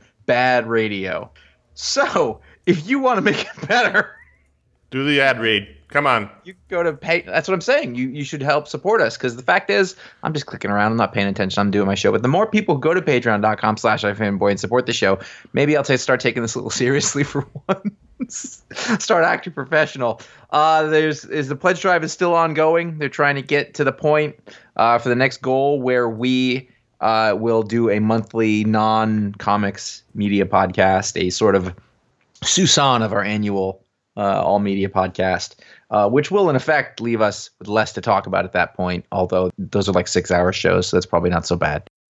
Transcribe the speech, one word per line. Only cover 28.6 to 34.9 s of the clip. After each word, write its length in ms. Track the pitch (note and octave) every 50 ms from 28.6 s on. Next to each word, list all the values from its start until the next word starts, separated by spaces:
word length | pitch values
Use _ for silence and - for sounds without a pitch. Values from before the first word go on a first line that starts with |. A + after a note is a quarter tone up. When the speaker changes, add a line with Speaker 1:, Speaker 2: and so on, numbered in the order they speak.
| G#2
Speaker 1:
non-comics 1400 | A2 G#2+ G#2+ A2 A2 A2 A2 A2 A2 A2 G#2+ G#2 G2+ G2+ F#2+ - G#2+ G2+ G#2 G#2 G2+ G2+ - - - - - _ _ _
media 300 | G#2+ G#2 G2+ G2+ G2+ G2
podcast, 760 | F#2+ G#2 G#2+ F#2+ F#2 F2+ - F#2+ F#2+ F#2+ F#2+ G2 - - -
a 100 | F2+ F2+
sort 240 | F2 - A2 G#2+ G2
of 180 | G2 F2+ F2+ F2+ - _ _ _ _ _ _ _ _ _ _ _ _ -
Susan 580 | - - F3+ F#3+ C#3+ - D#3 C#3+ C#3 B2+ A#2+ A2
of 100 | G#2 G2+
our 100 | G#2 G2
annual, 600 | G#2 G#2 G#2+ G#2 G#2 G2+ G2 F#2+ F#2+ F#2+ - _ _ _ _ _ _ _
uh, 260 | G#2 G#2 G2 G2 G2 E2+
all 160 | - G2 G#2
media 300 | G2+ G2+ G2 G2 F#2+
podcast, 680 | G2